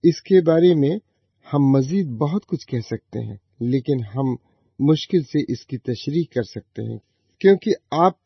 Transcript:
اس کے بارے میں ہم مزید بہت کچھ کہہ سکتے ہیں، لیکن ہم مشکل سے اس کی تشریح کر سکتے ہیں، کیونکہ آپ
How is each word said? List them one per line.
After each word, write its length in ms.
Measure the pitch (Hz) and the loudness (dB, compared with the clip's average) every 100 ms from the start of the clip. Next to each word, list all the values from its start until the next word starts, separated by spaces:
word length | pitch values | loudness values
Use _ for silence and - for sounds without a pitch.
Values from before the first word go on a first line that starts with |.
اس 180 | - 165 | 2 0
کے 200 | - 190 | 2 2
بارے 340 | 165 165 180 160 | 4 4 4 4
میں 220 | 139 190 _ _ _ _ - | 2 0 _ _ _ _ -6
ہم 60 | 147 | 0
مزید 480 | 139 135 131 190 165 | 4 4 2 -2 -4
بہت 380 | 113 147 190 _ | -4 -4 -4 _
کچھ 220 | 139 - | -10 -6
کہہ 120 | 123 | -8
سکتے 400 | 110 143 _ 123 | -6 -10 _ -10
ہیں، 160 | 110 101 _ _ | -10 -12 _ _
لیکن 440 | 120 135 123 135 107 113 | -4 -2 -2 -4 -4 -4
ہم 200 | 135 123 _ _ _ _ | -4 -4 _ _ _ _
مشکل 440 | 139 156 - 185 | 0 2 0 -2
سے 280 | 143 151 - | -2 -6 -4
اس 140 | 120 - | -8 -8
کی 120 | 127 | -12
تشریح 460 | - 117 - 151 165 127 | -8 -8 -4 -4 -4 -4
کر 80 | |
سکتے 480 | 110 - - - 113 | -6 -10 -16 -12 -10
ہیں، 80 | 110 _ _ _ _ | -12 _ _ _ _
کیونکہ 320 | 190 196 - - _ | 2 2 0 -6 _
آپ 220 | 151 175 - | 0 2 0